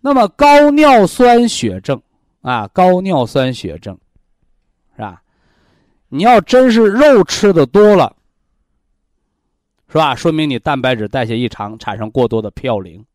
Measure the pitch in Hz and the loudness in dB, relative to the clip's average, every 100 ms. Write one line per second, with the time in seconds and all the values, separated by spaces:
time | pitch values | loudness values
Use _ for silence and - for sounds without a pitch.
0 | 269 277 208 _ 294 294 294 294 302 254 | -2 0 0 _ 4 4 4 4 4 4
1 | 185 - 247 240 240 - 113 92 95 135 | 2 2 2 4 2 -4 -8 -8 -8 -10
2 | _ _ _ _ 131 123 104 - 185 180 | _ _ _ _ -8 -8 -6 0 0 0
3 | 190 165 117 - 131 123 92 78 - 92 | -2 -4 -4 -4 -4 -6 -12 -14 -18 -20
4 | _ _ _ _ _ _ _ _ _ _ | _ _ _ _ _ _ _ _ _ _
5 | 107 90 _ _ _ _ _ _ _ _ | -16 -16 _ _ _ _ _ _ _ _
6 | _ 139 208 233 180 247 262 226 220 208 | _ -4 2 2 2 2 4 4 2 2
7 | 294 254 180 - 208 170 135 196 208 202 | 4 4 2 -2 0 0 0 2 4 4
8 | 127 _ _ _ _ _ _ _ _ _ | 0 _ _ _ _ _ _ _ _ _
9 | _ _ _ _ _ _ _ _ _ 160 | _ _ _ _ _ _ _ _ _ -4
10 | 151 123 170 160 156 123 156 139 127 127 | -4 -2 -4 -4 -6 -6 -6 -4 -4 -4
11 | 104 135 113 113 120 - 104 110 - 101 | -6 -6 -6 -6 -6 -8 -14 -12 -14 -12
12 | 110 120 120 113 107 - 131 110 92 82 | -8 -4 -2 -4 -8 -10 -8 -8 -8 -20
13 | 110 | _